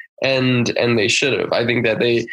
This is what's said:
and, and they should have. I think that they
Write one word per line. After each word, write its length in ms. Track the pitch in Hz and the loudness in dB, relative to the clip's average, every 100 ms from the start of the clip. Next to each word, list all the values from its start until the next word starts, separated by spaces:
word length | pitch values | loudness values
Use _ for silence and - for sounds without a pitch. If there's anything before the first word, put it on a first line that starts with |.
| - - | -18 -6
and, 460 | 135 135 127 123 113 - | -2 0 2 2 0 0
and 200 | 120 117 | 0 2
they 100 | 104 | 2
should 300 | - 143 104 | 0 0 -2
have. 140 | 87 | -2
I 140 | 85 120 | -2 0
think 180 | 120 | 0
that 160 | 120 107 | 0 0
they 260 | 120 117 113 | 0 0 -2